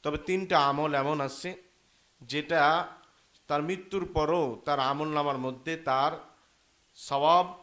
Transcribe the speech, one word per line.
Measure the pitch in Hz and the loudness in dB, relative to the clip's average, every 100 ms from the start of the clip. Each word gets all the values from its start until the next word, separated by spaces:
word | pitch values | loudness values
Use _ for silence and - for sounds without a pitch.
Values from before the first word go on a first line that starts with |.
তবে | 156 151 | -4 -6
তিনটা | 151 185 185 170 139 | -2 -4 2 4 4
আমল | 139 151 | 2 0
এমন | 143 139 151 | 0 0 -2
আছে, | 135 135 180 185 - _ _ _ _ _ | -4 -6 -10 -12 -18 _ _ _ _ _
যেটা | 120 139 151 165 147 160 165 - _ _ _ _ - | -8 -6 0 4 4 4 -2 -12 _ _ _ _ -4
তার | 147 | -2
মৃত্যুর | 151 185 - 196 175 | -2 -6 -4 -6 -2
পরও | 156 151 170 143 110 | -2 2 2 0 -4
তার | - 143 | -2 0
আমল | 131 143 156 | 0 0 -2
নামার | 151 147 135 | -2 -2 -2
মধ্যে | 127 127 165 160 | -4 -6 -8 -6
তার | 160 131 147 160 - _ _ _ _ _ _ | 0 2 0 -2 -16 _ _ _ _ _ _
সওয়াব | - - 139 151 175 180 - | -20 -6 0 4 4 4 -6